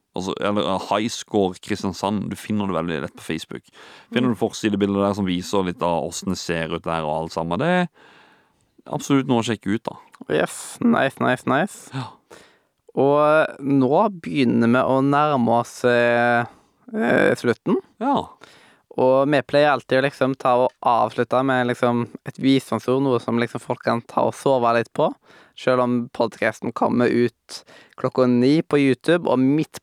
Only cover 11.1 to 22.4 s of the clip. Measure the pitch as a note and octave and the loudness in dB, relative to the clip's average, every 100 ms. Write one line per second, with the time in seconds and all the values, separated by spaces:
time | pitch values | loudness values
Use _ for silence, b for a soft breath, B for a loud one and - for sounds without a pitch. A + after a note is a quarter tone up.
11.1 | - B2 B2+ - C3 F#3 - - C3 A2+ | -2 -2 -2 0 0 -2 -6 -14 -10 -10
12.1 | B B B B B B B _ - C3+ | B B B B B B B _ 0 2
13.1 | D3 D3+ D#3 - - C3+ C#3 B2+ D#3+ G#3+ | 4 4 4 2 -2 0 2 4 2 2
14.1 | F3+ - C#3 A#2+ A#2 A#2 B2 - C3+ C#3 | -2 -6 0 2 2 4 2 2 2 2
15.1 | C#3+ D3+ C#3 A#2 A#2 A#2+ - B2 A#2+ A#2+ | 2 2 2 2 0 -2 -2 2 4 4
16.1 | A#2+ A#2+ A#2+ A#2 b b b - A3 A3 | 4 2 2 -2 b b b -10 -4 0
17.1 | A#2 - B2 A#2+ A2 - F#4 - - B3+ | 2 2 2 0 -2 -2 -4 -4 -6 -2
18.1 | C4+ - B B B B B B - B2+ | -2 -4 B B B B B B 0 2
19.1 | C3 C#3 C#3+ - C#3+ D3 C3 - C3 C#3+ | 2 2 0 2 2 2 2 0 0 0
20.1 | - C3 C3+ C3 B2 B2+ - A#2+ A#2 A#2 | 0 -2 0 0 2 2 0 0 2 2
21.1 | - A#2+ B2 C3+ B2+ B2 A#2+ B2 A#2+ A#2 | -2 -2 0 2 0 0 0 0 0 -2
22.1 | - - - | -8 -16 -2